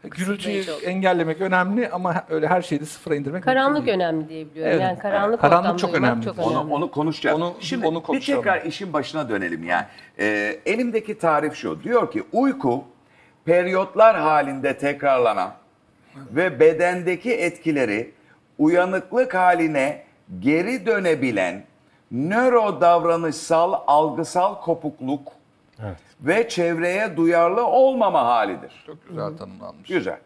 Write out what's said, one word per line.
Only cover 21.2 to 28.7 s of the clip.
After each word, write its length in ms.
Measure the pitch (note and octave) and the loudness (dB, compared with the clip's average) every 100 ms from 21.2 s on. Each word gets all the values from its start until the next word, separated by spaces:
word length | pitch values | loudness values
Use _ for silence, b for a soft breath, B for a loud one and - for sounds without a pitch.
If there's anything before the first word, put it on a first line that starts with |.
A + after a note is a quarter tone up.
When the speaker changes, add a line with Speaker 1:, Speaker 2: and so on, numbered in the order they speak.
| B2+ G#2 F#2 F#2 - _ b b b | 0 0 -2 -4 -14 _ b b b
Speaker 3:
nöro 680 | A#2 D3+ G#3+ B3+ A#3+ G#3+ F#3+ | -4 -2 2 4 4 2 4
davranışsal, 920 | E3+ E3+ D#3+ E3+ E3+ C#3+ - E3 E3+ G3 - | 6 6 4 0 0 -6 0 2 2 0 2
algısal 720 | C#3+ D#3 C3 E3 F3+ F#3 G3+ | 2 2 -2 -4 0 0 -2
kopukluk 600 | - E3 D3+ C#3 C3 C#3 C3+ - _ _ _ _ G#2+ | -4 -4 -4 -8 -6 -6 -8 -20 _ _ _ _ -12
Speaker 4:
Evet. 120 | F2+ b b | -12 b b
Speaker 3:
ve 280 | C3 G3 A3+ | -2 0 0
çevreye 680 | - E3+ E3 F3 F#3 A3 D#3+ | 0 0 0 -2 -2 -4 0
duyarlı 480 | E3 E3+ E3+ G3+ A#3+ | 2 4 4 2 2
olmama 600 | B3 C4 C4 G#3 E3 A#2+ | 4 4 4 2 2 2
halidir. 580 | A#2+ G#2 F2+ - | 2 0 -4 -12